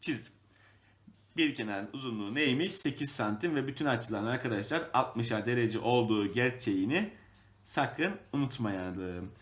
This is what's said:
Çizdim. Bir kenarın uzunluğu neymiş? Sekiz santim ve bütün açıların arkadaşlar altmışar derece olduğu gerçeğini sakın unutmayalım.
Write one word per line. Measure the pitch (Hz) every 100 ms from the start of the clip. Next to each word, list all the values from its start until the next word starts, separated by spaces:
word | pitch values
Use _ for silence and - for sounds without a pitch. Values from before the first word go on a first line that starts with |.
Çizdim. | - 131 - - _ - - - _ _ - - _ -
Bir | 156
kenarın | 120 107 98 104
uzunluğu | 135 131 110 101
neymiş? | 131 147 127 185
Sekiz | - 151 - 143
santim | - 107 107 175 147
ve | 135
bütün | 131 147
açıların | 120 117 104 110
arkadaşlar | 127 123 104 104 160 165
altmışar | 123 131 117 117 107 107
derece | 123 113 110
olduğu | 117 123 113 107 101
gerçeğini | 110 127 123 - 95 101 170 214 - - - - _
sakın | - - 131 - 180 196 -
unutmayalım. | 143 135 - 110 95 92 92 92 90 92 -